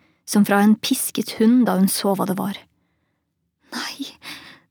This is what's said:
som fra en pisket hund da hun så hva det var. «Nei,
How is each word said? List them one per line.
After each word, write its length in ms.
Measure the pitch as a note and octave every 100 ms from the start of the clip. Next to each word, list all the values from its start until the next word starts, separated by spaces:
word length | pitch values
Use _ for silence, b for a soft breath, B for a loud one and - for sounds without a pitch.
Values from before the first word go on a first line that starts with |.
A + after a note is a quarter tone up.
| _ _ -
som 160 | G#3 G3+
fra 140 | G3+
en 140 | G#3 G#3
pisket 640 | - C4 - - A3 -
hund 260 | A3 B3+ A3
da 80 | F#3
hun 100 | F#3+
så 240 | - G3+ G3
hva 100 | F#3+
det 80 | F#3+
var. 220 | G3 G3 - _ _ _ _ _ _ _ _ _ _
«Nei, 380 | - - - C4+ - B B B B B